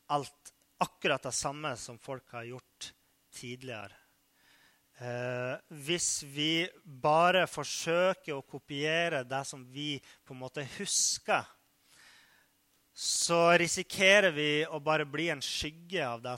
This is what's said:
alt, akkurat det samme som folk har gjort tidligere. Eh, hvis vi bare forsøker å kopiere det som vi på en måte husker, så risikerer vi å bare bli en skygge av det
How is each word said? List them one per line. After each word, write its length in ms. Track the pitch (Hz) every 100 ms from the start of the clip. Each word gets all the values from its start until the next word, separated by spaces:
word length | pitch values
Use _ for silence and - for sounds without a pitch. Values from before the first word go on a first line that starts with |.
| - 147
alt, 380 | 131 _ - _ _ -
akkurat 460 | 190 _ 175 135 131
det 100 | -
samme 380 | 143 143 151 120
som 180 | - 120
folk 320 | - 131 - 120
har 100 | 117
gjort 440 | 127 - - - - _ _ _ -
tidligere. 640 | 123 123 127 110 101 - _ _ _ _ _ _ _ _ _ -
Eh, 500 | 123 123 123 123 127 139 - 156
hvis 400 | 139 175 - - 143
vi 320 | 139 151 165 170 -
bare 640 | - 131 151 156 175 185 165
forsøker 880 | - 139 - 165 170 185 185 - 139
å 100 | -
kopiere 800 | 139 - 143 151 160 170 151 123
det 160 | 131 139
som 160 | 139 123
vi 300 | 135 147 139 - -
på 80 | -
en 140 | 131 127
måte 180 | - 131 -
husker, 800 | 196 - - - - 170 - - _ _ _ - - - _ _ _ _ _ _ _ -
så 540 | - - - 170 170 175
risikerer 720 | 170 - 180 - 190 202 190
vi 160 | 147 147 147 160
å 140 | 156
bare 240 | 143 156 147
bli 220 | 147 170
en 120 | 143
skygge 580 | - - 156 160 170 180
av 220 | 131 117
det 100 | 123